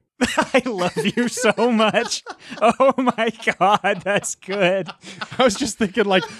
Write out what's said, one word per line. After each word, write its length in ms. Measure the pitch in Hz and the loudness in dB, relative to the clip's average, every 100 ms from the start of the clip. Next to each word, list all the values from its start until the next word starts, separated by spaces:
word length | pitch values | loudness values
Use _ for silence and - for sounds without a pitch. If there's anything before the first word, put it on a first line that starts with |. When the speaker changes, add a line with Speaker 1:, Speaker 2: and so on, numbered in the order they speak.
| _ | _
Speaker 1:
<laughs> 120 | - | -4
Speaker 2:
I 400 | 254 - - 269 247 | -2 0 0 0 0
love 300 | 196 175 - 208 - | -2 -2 -2 -2 0
you 120 | 240 | -2
so 240 | - 508 196 240 | 0 0 2 2
much. 540 | 220 220 190 233 - - - - - | 2 2 0 -2 -8 -10 -18 -14 0
Oh 320 | 220 - 269 254 | 2 4 2 2
my 320 | 254 - 226 220 - - | 0 0 -4 -4 -4 0
God, 420 | 185 208 196 196 | 2 2 0 -4
that's 300 | 175 202 - | -2 -2 -4
good. 540 | - - 202 180 196 175 - - - - - | -12 -8 -2 0 0 -4 -12 -18 -14 -8 2
Speaker 1:
I 60 | |
was 100 | 262 | 2
just 240 | 196 262 - | 2 -6 -4
thinking, 260 | 202 233 202 | -4 0 2
like, 180 | 190 - | 2 0